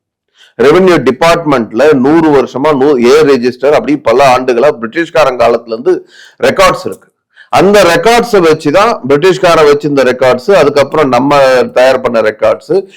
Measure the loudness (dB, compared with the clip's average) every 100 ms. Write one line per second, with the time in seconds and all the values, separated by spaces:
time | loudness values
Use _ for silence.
0 | _ _ _ _ _ -2 2 4 2 2
1 | 0 0 0 0 -2 -2 -2 0 0 2
2 | 2 2 2 0 0 -4 -2 0 0 2
3 | 2 2 2 0 -2 -2 0 0 -2 -4
4 | -2 2 2 0 -2 0 0 -2 -6 -8
5 | -4 -2 -2 0 0 -2 -6 -6 -4 -4
6 | -6 -20 -20 -6 -2 0 0 -2 -8 -14
7 | _ _ _ _ _ 0 2 2 2 0
8 | 0 0 0 0 0 0 0 0 0 -2
9 | -2 0 0 0 0 2 2 0 0 -2
10 | 0 0 0 0 0 0 2 0 -2 -2
11 | -2 0 0 2 2 0 -2 0 0 0
12 | -2 -2 -2 -2 -2 -2 -4 -6 -6